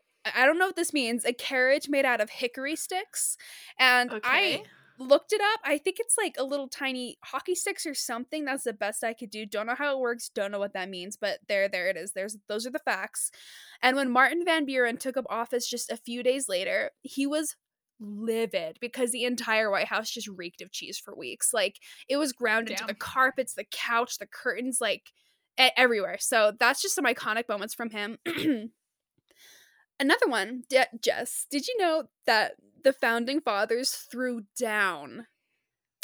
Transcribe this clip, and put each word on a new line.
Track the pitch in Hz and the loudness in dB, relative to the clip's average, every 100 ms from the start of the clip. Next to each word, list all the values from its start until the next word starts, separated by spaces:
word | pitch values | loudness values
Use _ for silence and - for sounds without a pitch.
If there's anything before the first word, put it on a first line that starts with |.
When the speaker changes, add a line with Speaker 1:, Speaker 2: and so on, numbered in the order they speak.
| _ _ 214 | _ _ -2
Speaker 1:
I, | 226 | 4
I | 269 | 6
don't | 330 | 6
know | 381 | 2
what | 359 | 0
this | 349 | -2
means, | 302 226 233 - | 0 0 0 -2
a | |
carriage | 247 - 262 254 294 285 | -2 -2 2 4 2 2
made | 285 262 | 2 2
out | 233 | 2
of | 311 | 0
hickory | - 240 262 277 311 | -4 -6 -4 -6 -6
sticks. | - 370 440 - - - - - - - | -4 -6 -6 -4 -4 -4 -12 -20 -8 4
And | 254 247 247 | 6 6 4
I | 220 | 0
Speaker 2:
Okay. | 240 311 381 269 - - _ - | 2 2 2 0 -6 -20 _ -4
Speaker 1:
looked | 254 302 - | 4 4 4
it | 415 | 2
up. | 415 440 | 2 0
I | 277 294 | 0 0
think | 370 370 | 0 -2
it's, | 480 - | 0 0
like, | 359 - | 0 -2
a | |
little | 269 285 262 | -4 -4 -4
tiny | - 269 254 247 - | -6 -4 -4 -6 -10
hockey | - 269 - 359 | -10 -6 -4 -2
sticks | 403 - 320 | -2 -4 -6
or | |
something. | 277 - 233 254 311 | -6 -6 -6 -6 -6
That's | 277 269 240 | -4 -4 -4
the | |
best | 208 208 - | -4 -4 -2
I | 226 | -4
could | 226 226 | -6 -10
do. | 214 214 | -10 -6
Don't | 214 220 | -4 -2
know | 262 | -2
how | 285 269 | 0 0
it | |
works. | 240 240 - | -2 -2 -6
Don't | 220 202 | -4 -4
know | 202 | -2
what | 202 | -4
that | 190 190 | -4 -8
means. | 180 185 - | -8 -10 -6
But | 202 - - | -4 -4 -2
there, | 202 196 | 0 0
there | 190 180 | 0 -2
it | 170 | -2
is. | 185 | -6
There's, | 190 202 214 - | -6 -8 -8 -8
those | 214 247 | -6 -4
are | |
the | 294 | -4
facts. | 269 190 - - - - - - - - | -2 -4 -4 -6 -8 -8 -20 -20 -20 0
And | 247 269 | 2 4
when | 262 | 4
Martin | 247 262 330 | 6 6 4
Van | 349 320 277 | 2 2 2
Buren | 262 233 240 | 2 2 0
took | 269 262 | -4 -4
up | 233 | -4
office | 220 233 247 - | -4 -2 -2 -2
just | 240 - | -6 -6
a | 233 | -8
few | - 240 | -8 -2
days | 247 269 254 | 2 2 0
later, | 185 196 196 208 - | -2 0 0 -2 -8
he | - 269 277 | -8 -2 0
was | 302 294 - _ _ _ - | 0 -2 -8 _ _ _ -16
livid | 208 202 226 226 220 180 160 - | -12 -8 -4 -2 -2 -2 -6 -8
because | 240 262 247 | -8 -2 -2
the | 262 | 0
entire | 247 240 233 220 214 | -2 -2 0 2 2
White | 190 135 | 2 0
House | 208 220 | -2 -4
just | 233 208 | -8 -10
reeked | 185 175 - | -10 -12 -14
of | 180 | -14
cheese | - - - | -14 -12 -12
for | - - | -12 -12
weeks. | 135 240 - | -12 -4 0
Like, | 220 202 - - - - | 2 0 -2 -20 -12 -2
it | 285 | 0
was | 294 | 0
ground | - 226 226 220 | 0 0 2 0
into | 196 | -4
Speaker 2:
Damn. | 220 | -6
Speaker 1:
the | 214 | -6
carpets, | - 262 262 262 240 | -2 2 2 2 -4
the | - 220 | -6 -10
couch, | - - 233 233 - | -6 0 0 0 -4
the | 202 | -12
curtains, | - 247 202 254 - | -8 -4 -4 -2 0
like, | 220 156 - _ _ _ _ - | 0 -2 -6 _ _ _ _ 4
e-, | 254 247 | 4 6
everywhere. | 247 220 180 196 | 4 4 -2 -4
So | - 233 208 214 | 0 4 4 4
that's | 240 277 | 4 4
just | 403 - | 0 2
some | 254 | 2
iconic | - 233 220 240 | 2 0 -2 -2
moments | 208 214 | -4 -6
from | - 233 | -6 -6
him. | 214 208 226 339 | -6 -6 -6 -6
<clears throat> | 320 320 233 226 _ _ _ _ _ _ _ - - _ _ _ - | -2 0 0 -2 _ _ _ _ _ _ _ -20 -20 _ _ _ -2
Another | 277 466 403 | 2 4 4
one, | 226 196 247 - | 2 -2 -6 2
De-, | 262 254 233 | 4 4 0
Jess, | - - 247 - - | -2 -2 -2 -6 -4
did | 285 277 | -4 -2
you | 480 | 0
know | 349 320 - _ - | 2 2 -2 _ 2
that | 220 170 - _ _ | 2 2 -4 _ _
the | 269 | 2
founding | - 233 233 240 285 | 2 2 0 0 -2
fathers | 240 202 220 240 262 | 0 0 0 0 -2
threw | - - 247 254 233 202 - | -4 -8 -6 -4 -4 -8 -4
down, | 226 214 190 156 143 226 233 _ _ _ _ _ _ _ | 0 2 2 0 -8 -14 -16 _ _ _ _ _ _ _